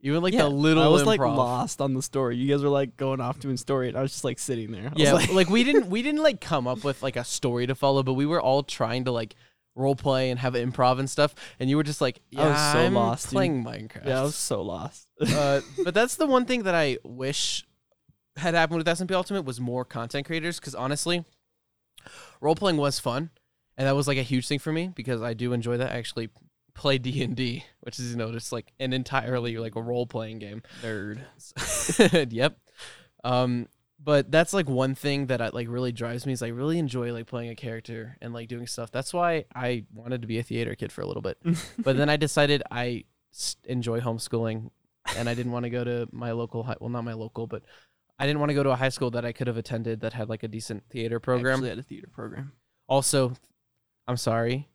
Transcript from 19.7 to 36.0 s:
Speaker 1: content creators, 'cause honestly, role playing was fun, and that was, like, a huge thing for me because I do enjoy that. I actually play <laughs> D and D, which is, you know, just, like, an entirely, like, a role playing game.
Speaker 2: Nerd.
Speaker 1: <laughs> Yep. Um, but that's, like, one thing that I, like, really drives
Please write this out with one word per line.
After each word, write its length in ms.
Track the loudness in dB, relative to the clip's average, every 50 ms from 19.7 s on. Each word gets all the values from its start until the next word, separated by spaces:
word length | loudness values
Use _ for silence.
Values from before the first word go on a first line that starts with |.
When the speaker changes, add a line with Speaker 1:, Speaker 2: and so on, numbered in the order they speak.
| -2 -4 -4
Speaker 1:
content 420 | _ -6 -8 -8 -6 -6 -6 -6
creators, 340 | -4 -4 -4 -4 -4 -6 -6
'cause 140 | -10 -10 -8
honestly, 500 | -6 -4 -4 -2 -2 0 0 0 -2 -2 _ _ _ _ _ _ _ _ _ _ _ _ _ _ -20 _ -20 -20 -20 -20 -20 -20 _
role 140 | 0 0 2
playing 220 | 2 2 2 2
was 220 | 4 2 2 0 0
fun, 300 | -4 -2 -2 -2 -4 -6 _ _ _ _ _ _ _ _ _ -2
and 80 | 0 2
that 80 | 2
was, 100 | 2 2
like, 120 | 0 0 0
a 40 | 0
huge 240 | 0 0 0 0
thing 120 | 0 -4 -4
for 120 | -2 -2 -2
me 200 | -2 -2 -4 -6
because 280 | -10 -6 -4 -4 -2 -2
I 100 | -4 -4
do 180 | -4 -2 -2 -2
enjoy 240 | -2 0 -2 -2 -2
that. 140 | -2 -2 -4
I 40 |
actually 320 | -6 -8 -6 -6 -6 -8 -8 _ _ _ _ _ _ _ _ _
play 240 | -4 0 2 2 2
<laughs> 80 | 2
D 160 | -2 -2 -2 -2
and 120 | -2 -2
D, 300 | -2 -2 -2 -2 -6 -10 -16 _ _
which 180 | -16 -14 -10 -8
is, 120 | -8 -6 -4
you 40 |
know, 140 | -4 -4 -4 -6
just, 200 | -8 -8 -8 -8
like, 200 | -8 -8 _ _ _
an 140 | -4 -2 0
entirely, 640 | -2 -2 0 -2 -2 0 0 -2 -2 -2 -2 -4 -4
like, 160 | -8 -6 -6
a 60 | -6 -4
role 240 | -4 -2 -2 -2
playing 320 | -2 -4 -8 -8 -8 -10 -12
game. 240 | -12 -12 -12 -14 -14 -16 -18 -12 -8
Speaker 2:
Nerd. 380 | -6 -6 -6 -6 -6 -8 -10 -12 -16 _ _ -20 -18 -10
Speaker 1:
<laughs> 760 | -8 -6 -4 -2 -4 -2 -2 4 6 6 8 8 4 2 2 0
Yep. 260 | 0 0 0 0 _ _ _ _ -18 -18 -18 -18 -20 -20 _ _ _ -4
Um, 460 | 0 2 2 2 2 0 -2 -4 -6 _ _ _ _ _ _ -2
but 280 | 2 4 4 4 4
that's, 220 | 4 4 4 4 2
like, 160 | 0 0 2
one 260 | 2 2 2 0 0
thing 320 | -2 -2 -2 -2 0 0
that 140 | -2 -2 -2
I, 80 | -2 -4
like, 200 | -4 -4 -6 -4
really 240 | -4 -2 -2 -2 -2
drives 340 | -4